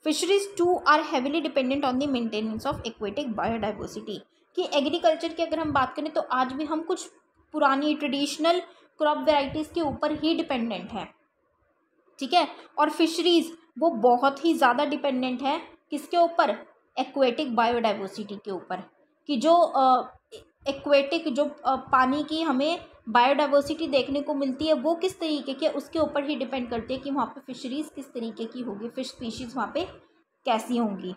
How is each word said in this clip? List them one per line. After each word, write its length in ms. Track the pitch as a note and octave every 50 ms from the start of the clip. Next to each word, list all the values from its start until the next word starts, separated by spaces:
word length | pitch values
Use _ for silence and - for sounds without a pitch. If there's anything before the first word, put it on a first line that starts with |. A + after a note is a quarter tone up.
| _
Fisheries 540 | D#4 D4+ - - E4+ G4 G4+ G4+ - - -
too 160 | E4+ F4 F4+ - - C#4
are 140 | D4 D4+ D#4+ D#4 E4
heavily 320 | C#4 B3 C#4 C#4+ E4+ D4
dependent 380 | D#4 - C#4+ C4 B3+ C4+ C#4+ D4
on 100 | C4+ B3 B3+
the 80 | C#4
maintenance 580 | D4 C4+ B3 A#3 A3+ A3 G#3+ A3 A3 A3 A3 -
of 100 | C4+ D4
aquatic 520 | - - A#3 A3 _ G#3+ G3+ G#3 - D4 C4
biodiversity। 920 | G#3+ G3 E3 G3 A3+ A3+ G#3 G#3+ G#3 G3 - - - A3 G#3+ G#3+ G#3 D#3+ - _ _ _ _ _ _
कि 120 | - F4+ - -
एग्रीकल्चर 540 | D4 C4+ D4+ D4 F4 - E4+ D#4+ D#4+ E4 E4
की 140 | E4 - E4+
अगर 160 | D#4 D4+ D#4
हम 140 | D#4+ D#4 C#4+
बात 220 | C#4 C4 B3+ -
करें 140 | - D4 D4+
तो 100 | - -
आज 320 | - - B3 B3+ C4 B3+ C4
भी 120 | C4+ D#4
हम 160 | C#4+ D#4+ D#4
कुछ 300 | E4 - F#4 F4 - - _ _ _ _ _ _ _ _ _
पुरानी 420 | D4+ D4 C#4 C4+ C4+ C#4+ D4+ D4+
ट्रेडिशनल 640 | D4+ D4 C#4+ B3+ C#4 C#4+ C#4+ - - D4+ E4 F4 F4+ F4 - - - - _ _ _
क्रॉप 200 | D#4 D4 D4+ D4
वैरायटीज 520 | C4 D4+ D4+ C#4+ C#4 C4+ C#4+ D#4 D#4 D#4 -
के 60 | E4+
ऊपर 320 | E4 D4 B3 A3+ - D4+ D4+
ही 220 | - - D#4 E4
डिपेंडेंट 560 | D4+ E4+ - C#4+ B3 A3+ A#3 G#3+ F3+ F3+ - -
हैं। 220 | G#3 E3+ - _ _ _ _ _ _ _ _ _ _ _ _ _ _ _ _ _ _ _ _ _ _
ठीक 140 | C4+ B3+ D4+
है, 140 | F4 D#4 - - - - - _ -
और 120 | G3 G3+
फिशरीज 680 | - - - - - - E4 F4 F4 E4+ - - - - _ _ _ -
वो 120 | C#4 E4+
बहुत 540 | D4 A3+ G3+ B3+ A#3+ B3 B3 C#4 C#4 C#4 -
ही 100 | E4+ E4
ज़्यादा 300 | B3 C#4+ B3+ A#3+ B3 D4
डिपेंडेंट 580 | D4 C#4 D4 - C#4+ C4 B3+ B3+ B3+ B3+ A#3+ C4+
है 180 | C4+ C#4+ E4+ - - - _ _ _
किसके 260 | - D4 - - -
ऊपर? 500 | F4 E4+ E4+ E4+ - E4 C4 G3+ - - - _ _ _ _ _ -
एक्वेटिक 580 | C4 C4 - C#4+ C4+ B3+ A#3+ - D#4 C4+ A#3
बायोडायवर्सिटी 800 | A3 A#3 A#3+ A#3+ A#3+ A3+ A3+ G3+ G#3+ G3 F#3+ - - G#3+ G3+ G#3
के 160 | G3 - G#3+
ऊपर, 260 | G3 F3 - - F3+ F#3 G3 - _ _ _ _ _ _ _
कि 100 | - D4
जो, 180 | A#3+ G#3+ D#4 E4
अ, 600 | F4 E4+ - - B3+ C4+ C4 B3+ B3 - - - - _ _ - - - _ _ _ _ C#4
एक्वेटिक 600 | C#4 - - D4 C#4+ C#4 C#4 C#4 - E4 D#4+ D#4+
जो, 160 | B3+ A#3 D4
अ, 320 | C#4+ - - - - C4+
पानी 460 | B3+ C4 - - C4 C4 B3+ C4+ D4 D4+
की 200 | D4 D#4 D#4+ E4
हमें 380 | D#4+ C4+ B3+ C#4 D#4 E4+ F4 - - - - _ -
बायोडायवर्सिटी 800 | G#3+ A#3+ A#3+ C4 C#4+ C4+ D4+ C#4+ C4+ C#4+ C#4 - D#4+ D#4 D#4+ D4
देखने 320 | C4 C4+ A#3+ A#3+ C4+ C#4+
को 140 | C#4+ - D4+
मिलती 320 | C#4 C#4 C4+ B3+ C4+ D#4
है 60 | D#4+ D#4
वो 220 | D4 A#3 D#4 E4+
किस 260 | E4 E4+ F#4+ F#4 -
तरीके 320 | E4+ D#4+ D4+ C#4+ B3 - C4+
की 140 | C4 D#4
है, 60 | D#4 -
उसके 260 | - - - - E4
ऊपर 300 | D#4 C#4+ D4+ D4 C#4+ C4+
ही 80 | D4+
डिपेंड 340 | B3 C4 B3 - C4+ B3 A#3+
करती 240 | A#3+ A#3 A3+ - C4
है 60 | C4
कि 100 | C4 C#4
वहाँ 160 | C4+ C#4 A#3+
पे 140 | - - C#4
फिशरीज 500 | - - C4 - - B3+ A#3 C#4+ D#4 D#4 -
किस 100 | - C4
तरीके 400 | - - B3 A3+ A3+ G#3+ - A3+
की 180 | A3 - B3+ B3
होगी, 260 | B3 G3+ G3 G#3+ A#3
फिश 180 | A3+ - C4
स्पीशीज 500 | - - - B3+ A3+ A3 A3+ B3+ A#3 C4
वहाँ 140 | C4+ A3 G3 -
पे 100 | C#4+ F4 F#4+ - - _ _ _ _ _ _ _ _ _
कैसी 320 | C4 A#3 A3 A3 - B3
होंगी। 380 | A#3 A#3+ A3 G3 F#3 F#3 F#3 F#3